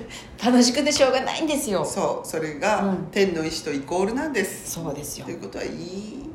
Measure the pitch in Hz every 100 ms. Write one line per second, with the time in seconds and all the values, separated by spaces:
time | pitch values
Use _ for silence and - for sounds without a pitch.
0 | - - - - 220 247 240 294 294 294
1 | 262 262 - - 311 285 220 180 143 196
2 | 151 - - 160 156 147 196 202 196 180
3 | 165 208 190 165 160 - 156 139 135 175
4 | 202 254 311 247 196 - - 170 156 139
5 | 147 - - - - 110 - 160 175 196
6 | 214 - -